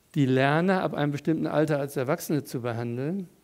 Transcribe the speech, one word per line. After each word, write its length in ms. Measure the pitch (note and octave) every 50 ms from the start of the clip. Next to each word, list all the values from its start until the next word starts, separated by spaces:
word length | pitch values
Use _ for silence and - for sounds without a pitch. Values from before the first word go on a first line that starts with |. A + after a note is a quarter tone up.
| _ _ -
die 100 | D#3 C#3
Lerner 560 | B2+ C3 C3 C3 C#3 D3 D#3+ E3+ F#3+ F#3 F#3
ab 140 | - D#3 -
einem 160 | - D3 D3
bestimmten 340 | C#3+ C#3+ - - D#3+ E3 D#3+
Alter 340 | D3+ - D3 D#3+ D3+ D3+ C#3
als 180 | C#3 C#3 -
Erwachsene 460 | D3 B2+ B2 D#3+ F3 - - E3+ C#3+ -
zu 180 | - - C3
behandeln 680 | A2+ B2 A2+ A#2 A#2+ A#2+ A#2 B2 C3+ D3+ F3+ G3+ F#3 E3+ - _